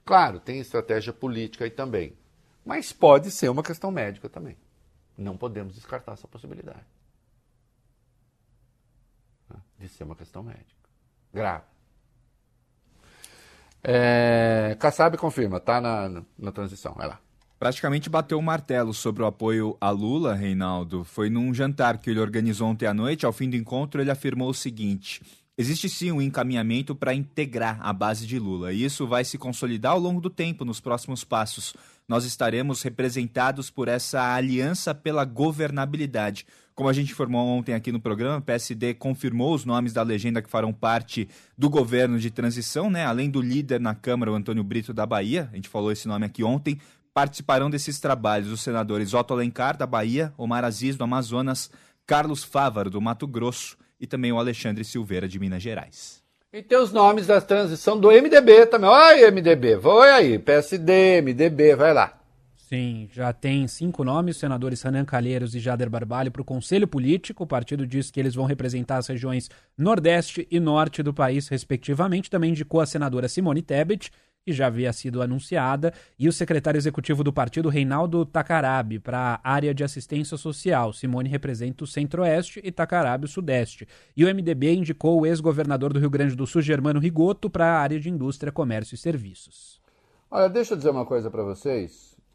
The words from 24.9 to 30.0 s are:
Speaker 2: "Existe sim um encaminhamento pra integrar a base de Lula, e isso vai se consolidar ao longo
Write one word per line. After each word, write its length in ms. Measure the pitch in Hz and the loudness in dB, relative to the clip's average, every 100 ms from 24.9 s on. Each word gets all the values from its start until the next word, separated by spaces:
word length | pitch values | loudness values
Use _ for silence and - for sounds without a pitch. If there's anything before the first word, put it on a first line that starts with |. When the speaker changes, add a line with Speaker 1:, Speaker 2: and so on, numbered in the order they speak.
| 98 - - - - _ - | -6 -8 -16 -18 -20 _ -6
Speaker 2:
"Existe 300 | 120 160 190 | -4 -4 -6
sim 240 | - 175 | -6 -4
um 100 | 156 | -2
encaminhamento 720 | 135 135 127 123 113 120 139 | -4 -2 -4 -2 -2 -4 -4
pra 200 | 139 131 | -6 -4
integrar 680 | 135 139 - 143 120 113 110 | -4 -6 -6 -6 -4 -4 -4
a 120 | 104 | -6
base 340 | 98 104 110 113 | -4 -4 -4 -6
de 100 | 123 | -8
Lula, 360 | 101 92 90 | -6 -6 -6
e 100 | 95 | -4
isso 240 | 135 - 127 | -4 -4 -4
vai 160 | 123 | -2
se 140 | 127 139 | -4 -8
consolidar 560 | 127 120 127 113 127 | -10 -8 -6 -4 -2
ao 60 | |
longo 200 | 180 | -2